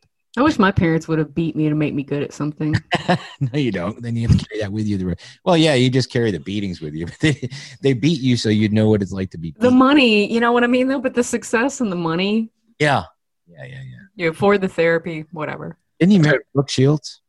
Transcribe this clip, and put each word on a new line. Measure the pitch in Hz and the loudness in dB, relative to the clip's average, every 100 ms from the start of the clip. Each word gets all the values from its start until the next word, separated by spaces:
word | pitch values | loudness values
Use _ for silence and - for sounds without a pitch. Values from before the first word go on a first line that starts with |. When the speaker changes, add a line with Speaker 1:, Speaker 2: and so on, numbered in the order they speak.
| _ _ _ - | _ _ _ 0
Speaker 1:
I | |
wish | 302 302 | 0 2
my | 190 | 2
parents | - 170 160 160 | 2 0 0 -2
would | 156 | -4
have | 147 151 | -2 -4
beat | 165 151 | -4 -2
me | 151 | -2
to | 151 | 0
make | 151 | -2
me | 143 | -4
good | 139 143 | -6 -6
at | 139 | -6
something. | - 147 - 156 151 - 170 - | -6 -8 -4 -4 -4 -2 -4 0
Speaker 2:
<laughs> | 175 - - | -2 -2 -6
No, | 131 147 | -4 -2
you | 127 | -2
don't. | 92 87 113 | -2 -6 -8
Then | 120 117 | -6 -2
you | 117 | 2
have | - | 2
to | - | 0
carry | 107 | -8
that | 101 | -6
with | 107 107 | -4 -4
you. | 98 | -4
The | 90 | -4
re-, | 85 - - 185 | -6 -10 -6 0
well, | 170 | 2
yeah, | 160 131 | 4 4
you | 127 | 2
just | 127 120 | 2 0
carry | 123 117 | -2 -2
the | 85 | -2
beatings | 80 104 101 82 | -6 -6 -6 -8
with | 78 78 | -10 -8
you. | 85 | -10
<laughs> | |
But | - | -2
they, | 156 135 123 139 - - | -2 -2 -8 -14 -18 -4
they | 139 | -2
beat | 127 139 156 | 0 0 0
you | 127 120 | 0 0
so | 113 | 2
you'd | 107 107 | 2 2
know | 107 107 | 2 2
what | 107 | 2
it's | 95 | 0
like | 98 95 | -6 -8
to | 82 | -8
be | - 147 | -12 0
Speaker 1:
The | 247 | 4
Speaker 2:
beat. | 254 | 6
Speaker 1:
money, | 262 294 247 214 202 | 6 4 4 2 2
you | 226 | 0
know | 233 | 2
what | 240 | 2
I | 240 | 2
mean, | 254 262 | 2 0
though? | 269 | -2
But | 254 | -2
the | 240 | -2
success | 240 233 - 226 269 - | -2 -4 -2 -2 -2 -2
and | 226 | -4
the | 175 | -4
money. | 165 165 196 220 226 _ _ - | -2 -2 0 -2 -4 _ _ -2
Speaker 2:
Yeah. | 147 123 87 _ _ _ _ | 0 0 -2 _ _ _ _
Yeah, | 160 - | -20 -18
yeah, | 131 | -16
yeah. | 131 120 - - | -18 -20 -18 -6
Speaker 1:
You | 165 | -4
afford | 160 202 202 | 0 2 2
the | 190 | 0
therapy, | - 165 165 170 160 156 | 0 2 2 -2 -10 -10
whatever. | 165 143 147 165 - _ - | -10 -8 -10 -12 -16 _ 0
Speaker 2:
Didn't | 170 | 4
you | 202 | 6
marry | 151 131 | 6 2
Speaker 3:
Tim. | - | 0
Speaker 2:
Brooke | 139 139 | -2 -2
Shields? | - 135 151 - - | 2 2 2 -4 -20